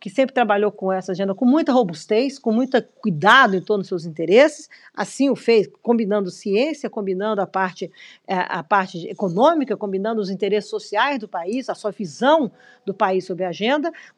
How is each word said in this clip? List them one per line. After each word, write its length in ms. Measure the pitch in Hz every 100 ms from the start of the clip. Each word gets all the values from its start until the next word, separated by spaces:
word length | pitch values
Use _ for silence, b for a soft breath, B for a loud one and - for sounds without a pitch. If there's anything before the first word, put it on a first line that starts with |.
que 80 | 190
sempre 260 | 269 262
trabalhou 380 | 254 220 202 208
com 180 | 202 190
essa 220 | 185 185
agenda 220 | 180 196
com 100 | 196
muita 260 | 247 302 320
robustez, 680 | 254 190 156 - 214 269 -
com 120 | 233
muito 320 | 220 262 247 - _
cuidado 540 | 220 151 190 254 240
em 60 | 190
torno 220 | - 208
dos 60 | -
seus 180 | 180 165
interesses. 640 | 156 165 214 302 311 - B B
Assim 360 | - 196 - 277
o 80 | 240
fez, 320 | - 226 - -
combinando 480 | 226 233 202 208 185
ciência, 580 | - 208 196 302 311 226
combinando 540 | 226 196 185 214 202
a 40 | 180
parte, 460 | 190 185 180 175 B B B -
é, 80 |
a 280 | 185 - 175
parte 440 | 151 202 190 170 -
econômica, 680 | - 196 175 285 339 262 208
combinando 440 | 208 190 214 226
os 100 | 190
interesses 400 | 190 202 208 208
sociais 480 | 214 - 214 269 269
do 100 | 202
país, 400 | 180 175 254 233
a 60 |
sua 160 | - 214
visão 600 | 185 180 131 247 320 240 b b b -
do 80 |
país 320 | - 196 190 180
sobre 180 | 175
a 60 | 185
agenda. 420 | 170 220 294 330 320 B